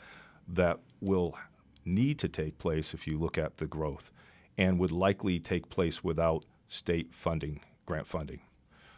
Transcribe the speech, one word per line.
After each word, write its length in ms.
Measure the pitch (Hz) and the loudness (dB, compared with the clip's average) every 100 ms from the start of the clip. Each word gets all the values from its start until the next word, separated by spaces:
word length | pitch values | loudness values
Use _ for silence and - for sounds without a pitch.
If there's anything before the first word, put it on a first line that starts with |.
| - - - - - | -20 -20 -20 -20 -4
that 340 | 90 87 82 - - | 2 4 2 -6 -4
will 340 | 98 95 85 78 - _ _ - | 0 2 2 -4 -16 _ _ -10
need 360 | 85 95 135 147 | 0 2 2 2
to 100 | 82 | -2
take 300 | - 78 - | -2 -4 -2
place 340 | 87 78 76 | 0 0 -2
if 140 | - - | -6 -4
you 120 | 78 | -2
look 200 | 82 - | 0 0
at 180 | 76 - | -2 -4
the 100 | 78 | -6
growth, 460 | 78 76 69 - - - - _ - | -4 -4 -6 -12 -20 -20 -20 _ 2
and 200 | 92 90 | 4 4
would 140 | 90 | 2
likely 480 | 82 98 98 101 87 | 4 2 2 0 0
take 300 | - 90 - | 0 -4 -2
place 340 | - 85 - | 0 0 0
without 400 | 85 80 82 80 - _ - | -2 2 2 2 -4 _ -16
state 460 | - - 85 - | -6 -2 -2 -2
funding, 460 | - 85 82 76 73 - _ - | -6 -2 -2 -4 -8 -14 _ -8
grant 200 | 78 - | -8 -6
funding. 340 | 85 76 - - _ _ - - | -6 -6 -12 -18 _ _ -20 -20